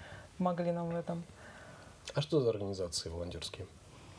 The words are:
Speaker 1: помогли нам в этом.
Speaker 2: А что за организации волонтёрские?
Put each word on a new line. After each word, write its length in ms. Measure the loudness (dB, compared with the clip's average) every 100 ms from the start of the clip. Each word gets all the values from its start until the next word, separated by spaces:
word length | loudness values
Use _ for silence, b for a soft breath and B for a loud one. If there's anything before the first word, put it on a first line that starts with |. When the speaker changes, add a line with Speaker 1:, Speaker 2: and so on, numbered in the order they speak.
| B B B 2
Speaker 1:
помогли 340 | 4 4 4
нам 160 | 2 2
в 60 | 0
этом. 260 | 0 -2 -4 B B B B B B B -2
Speaker 2:
А 60 | 0
что 200 | 4 6
за 100 | 6
организации 600 | 4 2 0 0 0 -2
волонтёрские? 560 | -2 -2 -4 -6 -6 -10 -12 -18 B B